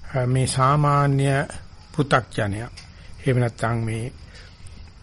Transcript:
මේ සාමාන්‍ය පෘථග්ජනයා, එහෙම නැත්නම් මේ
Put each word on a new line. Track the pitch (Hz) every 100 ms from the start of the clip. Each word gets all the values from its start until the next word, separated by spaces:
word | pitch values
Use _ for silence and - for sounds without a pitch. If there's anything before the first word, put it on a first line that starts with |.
| - 226 123
මේ | 127 127
සාමාන්‍ය | 127 131 147 147 143 143 139 139 139 151 - - - -
පෘථග්ජනයා, | - 131 135 - - 104 101 120 - - - - -
එහෙම | 143 127
නැත්නම් | 120 - 113 117
මේ | 113 113 127 - - - - - - - - -